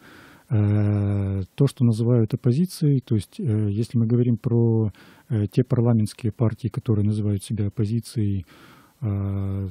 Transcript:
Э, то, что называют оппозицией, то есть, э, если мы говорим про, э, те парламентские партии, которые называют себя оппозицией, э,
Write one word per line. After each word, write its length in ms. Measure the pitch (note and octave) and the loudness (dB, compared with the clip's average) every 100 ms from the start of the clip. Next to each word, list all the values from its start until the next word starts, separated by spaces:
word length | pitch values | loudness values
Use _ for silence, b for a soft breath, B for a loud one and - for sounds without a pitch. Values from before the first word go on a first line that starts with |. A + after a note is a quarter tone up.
| B B B B B | B B B B B
Э, 920 | G#2 G#2 G#2 G#2 G2+ G2+ G2+ G2 G2 F#2 | 0 2 2 2 0 0 -2 -2 -4 -4
то, 120 | - C#3 | 0 0
что 180 | - | 2
называют 500 | A#2+ A2 A#2 B2 A2 | 2 2 2 2 2
оппозицией, 640 | B2+ B2+ B2+ F3+ - D3 C#3 | 0 0 0 -2 0 0 0
то 140 | - | 0
есть, 260 | A2 - - | -2 -2 -6
э, 300 | D#3+ G#2+ G#2 | -2 0 0
если 280 | G2+ A#2 A#2+ | -2 -2 0
мы 80 | A2+ | 2
говорим 300 | A#2+ B2 A2+ | 2 2 0
про, 540 | A#2 A#2 A#2 A2+ G#2+ - B B B | 0 2 2 2 0 -4 B B B
э, 160 | A2 G2+ | -2 0
те 140 | - | 0
парламентские 680 | B2 B2 A#2 A2+ G#2+ - A2 | 0 2 2 2 0 -4 -6
партии, 360 | - A2+ G#2 A2 | 0 -2 -2 -6
которые 360 | - - G#2 G#2 | -4 -2 0 0
называют 360 | G#2+ G#2 G2+ | 0 -2 -2
себя 240 | - G#2 G2+ | -4 -4 -4
оппозицией, 760 | - G#2 A#2 - A#2 G#2 G2 - B B B B B | -2 -2 -4 -6 -4 -2 -2 -6 B B B B B
э, 640 | A2 G2 G2 G2 G2 G2 F#2+ | -4 -4 -4 -4 -4 -4 -6